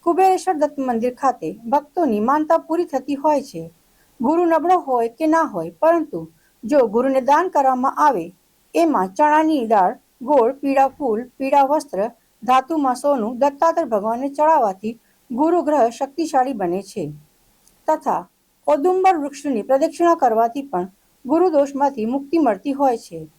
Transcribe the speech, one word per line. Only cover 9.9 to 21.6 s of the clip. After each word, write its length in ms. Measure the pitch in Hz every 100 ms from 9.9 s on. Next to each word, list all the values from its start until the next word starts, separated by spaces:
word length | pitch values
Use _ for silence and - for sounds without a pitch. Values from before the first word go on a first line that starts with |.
| 247 _ _
ગોળ, 300 | 240 285 226
પીળા 360 | 269 277 269 269
ફૂલ, 340 | - 269 214 247 _
પીળા 240 | 269 285
વસ્ત્ર, 480 | 277 302 294 185 226 _ _ _
ધાતુમાં 520 | 226 262 262 320 269
સોનું 440 | 247 285 277 214 247
દત્તાત્રેય 460 | 285 277 330 330
ભગવાનને 440 | 294 214 214 240 277
ચડાવવાથી 720 | 277 302 320 220 190 214 233 _ _ _
ગુરુ 300 | 247 311 349
ગ્રહ 260 | 285 302 240
શક્તિશાળી 640 | 240 277 - 330 277 254
બને 300 | 233 175 180
છે, 300 | 196 220 147 151 _ _ _ _ _ _ -
તથા 400 | 311 269 170 180 _ _ _ -
ઔદુંબર 480 | 294 339 370 370 349
વૃક્ષની 460 | 285 - 294 233
પ્રદક્ષિણા 520 | 196 269 320 320 339
કરવાથી 480 | 330 254 220 233 277
પણ 260 | 277 180 185 _ _ _ -
ગુરુ 240 | 320 370
દોષમાંથી 540 | 302